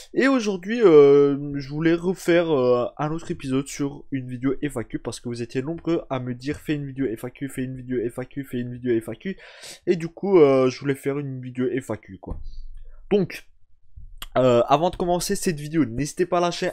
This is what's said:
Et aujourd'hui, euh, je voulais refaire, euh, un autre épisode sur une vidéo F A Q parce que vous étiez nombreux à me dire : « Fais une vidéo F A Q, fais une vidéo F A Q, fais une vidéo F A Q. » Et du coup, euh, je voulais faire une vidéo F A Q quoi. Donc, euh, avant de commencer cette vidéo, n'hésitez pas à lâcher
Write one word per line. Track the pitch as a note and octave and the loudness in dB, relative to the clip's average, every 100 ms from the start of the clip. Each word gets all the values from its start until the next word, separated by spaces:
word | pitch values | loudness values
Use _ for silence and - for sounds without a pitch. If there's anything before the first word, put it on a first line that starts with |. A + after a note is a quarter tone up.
| - | -6
Et | - C4 | 0 2
aujourd'hui, | C4+ G#3+ F#3+ F#3 A#3+ | 2 0 -4 -4 4
euh, | G#3 D3+ C#3+ C#3+ C#3+ C#3 D3 C#3+ | 8 10 10 8 6 2 -4 -8
je | C3+ | -8
voulais | D3+ D#3+ | -2 0
refaire, | E3+ F3 F3 - E3+ E3 | 0 -2 -4 2 2 4
euh, | D3 B2 B2 A#2 - | 2 4 2 0 -4
un | D3+ | -6
autre | D#3+ - | -4 -8
épisode | E3+ C3+ C3 C#3 | -8 -2 -2 -2
sur | - C#3+ C#3+ - | -6 -6 -6 -10
une | C3+ B2+ | -8 -8
vidéo | B2 C3 C3+ | -4 -4 -2
F | D3 B2+ | -4 -6
A | |
Q | A2 D#3 | -8 -10
parce | - - | -10 -10
que | B2 | -10
vous | A#2+ | -8
étiez | A#2 C3+ | -6 -6
nombreux | C3 E3 D#3+ E3+ - | -6 -8 -4 -4 -4
à | C3 | -6
me | B2 | -6
dire : « | B2 C3 D3 | -8 -8 -8
Fais | - | -6
une | D3+ | -6
vidéo | C#3 C3 B2+ A2+ | -6 -4 -4 -4
F | |
A | B2 | -10
Q, | - C#3 | -10 -10
fais | C3+ | -8
une | C3 C3 | -8 -8
vidéo | B2 B2 A#2 | -6 -4 -4
F | B2 | -6
A | B2+ | -10
Q, | - | -12
fais | C3+ B2 | -8 -8
une | A#2+ | -8
vidéo | B2 B2 A2+ | -6 -2 -2
F | A2 | -2
A | |
Q. » | A2 G3 F#3+ - - - - - | -10 -10 -10 -14 -20 -20 -10 -2
Et | F#3 | -2
du | E3 | -4
coup, | - G3 F#3+ | -8 4 8
euh, | C#3+ C3+ C3 | 8 8 4
je | B2 | 0
voulais | C#3 | -4
faire | C3+ C#3+ C#3 | -2 -4 -4
une | C#3+ C3 | -6 -10
vidéo | B2+ B2+ B2+ C3 | -10 -4 -2 -2
F | - | -6
A | G#2+ | -8
Q | - F#2 | -10 -18
quoi. | - D2+ - - - - - - - | -12 -10 -8 -10 -12 -14 -16 -18 0
Donc, | G3+ E3+ - - _ - - - - - - - B2 | 0 2 -4 -18 _ -20 -20 -20 -18 -16 -16 -4 2
euh, | B2+ A#2+ - | 4 4 4
avant | D3 F3 | 2 2
de | - | -2
commencer | F3 F3 - G3 | -2 -2 -2 -2
cette | - D3 | -2 -4
vidéo, | D3+ D#3+ | -4 -2
n'hésitez | B2 A#2+ D3 - F3+ | 0 -2 -6 -2 -2
pas | F3 | 0
à | |
lâcher | F3 E3 F3+ | 0 -2 -6